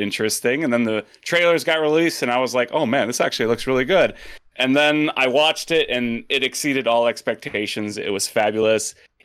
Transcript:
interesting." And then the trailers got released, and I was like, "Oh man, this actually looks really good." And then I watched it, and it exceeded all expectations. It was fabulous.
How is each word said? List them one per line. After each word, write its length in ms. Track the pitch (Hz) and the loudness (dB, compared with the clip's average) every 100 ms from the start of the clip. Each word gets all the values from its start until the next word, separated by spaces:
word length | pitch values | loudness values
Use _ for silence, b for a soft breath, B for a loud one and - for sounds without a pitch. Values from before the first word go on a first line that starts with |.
interesting." 600 | 101 - 110 - 120 135 | -2 -2 -4 -2 -2 -2
And 100 | 160 | 0
then 120 | 120 | 0
the 200 | 113 110 - b | 0 -2 -6 b
trailers 420 | - 175 175 165 | -4 0 2 2
got 160 | - 160 | 2 0
released, 420 | 151 156 165 156 | 2 2 2 0
and 80 | 127 | -2
I 80 | 123 | 0
was 160 | 127 | 0
like, 140 | 123 120 | 0 0
"Oh 160 | 151 143 | 0 0
man, 220 | 139 110 | 0 0
this 120 | 120 | 0
actually 260 | - - 113 | -2 0 0
looks 200 | 117 - | 0 0
really 180 | 131 | 0
good." 300 | 127 185 120 B B B - | 2 4 2 B B B -20
And 220 | - 131 139 | -4 2 4
then 340 | 147 151 151 - | 4 2 0 0
I 100 | 131 | 2
watched 460 | 131 156 156 - | 4 2 0 -2
it, 180 | 165 147 | 0 0
and 320 | 123 120 117 - | -2 -2 -4 -4
it 160 | 135 | -2
exceeded 420 | 127 - 151 135 117 | -2 -4 -2 0 2
all 220 | 117 117 | 2 2
expectations. 880 | 110 - 113 - 104 107 - 104 104 | 0 -4 -6 -6 -6 -4 -4 -6 -6
It 140 | - | -4
was 160 | 98 - | -4 -2
fabulous. 640 | - 107 110 110 110 - b b _ | 0 0 2 2 2 -2 b b _